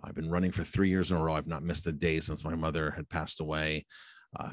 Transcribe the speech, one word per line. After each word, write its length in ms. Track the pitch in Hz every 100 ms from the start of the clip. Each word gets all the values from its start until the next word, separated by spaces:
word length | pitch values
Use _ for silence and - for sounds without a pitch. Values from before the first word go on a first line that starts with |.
I've 120 | -
been 160 | 78 80
running 220 | 87 92
for 120 | 90
three 240 | 78 95 95
years 220 | 92 85
in 80 | 87
a 40 |
row. 120 | 80
I've 120 | 78 76
not 160 | 78
missed 240 | 85 80 85
a 60 |
day 280 | 73 85 80
since 260 | 82 76 80
my 80 |
mother 360 | 82 80 78 76
had 180 | 78 76
passed 300 | 80 78 -
away, 440 | 76 76 78 76 - - - - - -
uh, 120 | -